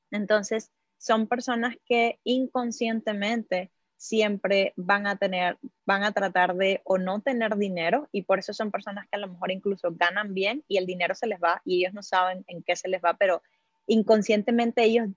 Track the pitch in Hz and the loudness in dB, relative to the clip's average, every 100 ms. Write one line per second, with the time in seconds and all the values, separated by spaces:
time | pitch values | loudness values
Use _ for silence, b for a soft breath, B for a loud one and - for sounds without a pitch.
0 | _ 208 202 214 196 220 - _ _ _ | _ -6 0 0 0 -6 -6 _ _ _
1 | - 220 220 247 254 233 240 - _ 233 | 0 0 2 -2 -2 -2 -2 -6 _ 2
2 | 233 - 226 254 254 254 240 - 226 226 | 2 -2 -2 0 0 -4 -4 -4 -4 -2
3 | 220 202 208 233 - 185 190 _ _ _ | -4 -4 -2 -4 -2 -6 -6 _ _ _
4 | - 220 214 202 190 196 196 - 180 202 | -2 0 0 0 2 2 2 -2 0 0
5 | 202 196 196 180 180 - - - - 196 | 0 -2 -2 0 -2 -2 -12 -8 -2 0
6 | 208 202 196 180 180 180 190 196 - 190 | 0 0 0 2 2 4 2 0 0 0
7 | 185 208 277 240 220 208 202 175 165 254 | 0 -2 -2 -2 0 0 -2 -2 0 0
8 | 294 302 - 190 202 208 214 202 208 202 | 0 -6 0 0 0 -6 -4 -4 -6 -10
9 | - 202 196 175 180 190 202 196 175 170 | -8 -8 -8 -8 -6 -2 -4 -2 -4 0
10 | 175 196 208 190 196 277 - 196 185 180 | 0 0 -4 -2 -2 -2 -2 -2 -2 -2
11 | 175 190 226 185 170 180 - 180 180 202 | -2 -2 -4 0 0 0 0 0 0 -4
12 | 196 185 185 185 - 175 170 175 185 185 | -2 0 2 -2 -10 -8 -4 -4 -2 0
13 | 170 170 190 170 - _ _ _ - 220 | 0 2 2 0 -4 _ _ _ 2 4
14 | 208 220 196 208 208 233 233 240 226 233 | 6 4 4 0 2 2 2 4 4 4
15 | 214 | 0